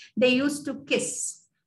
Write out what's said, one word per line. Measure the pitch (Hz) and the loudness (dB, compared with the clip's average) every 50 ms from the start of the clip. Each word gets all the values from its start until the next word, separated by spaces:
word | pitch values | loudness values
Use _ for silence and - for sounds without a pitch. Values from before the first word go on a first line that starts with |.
| - - _ | -20 -10 _
they | 214 254 254 247 254 285 | 2 4 4 4 4 2
used | 285 285 - - | 0 -2 -2 -6
to | 285 262 - - | -8 -8 -10 -4
kiss. | - 285 247 - - - - - - - - _ _ _ _ _ | -2 -2 0 0 -4 -6 -6 -8 -8 -10 -12 _ _ _ _ _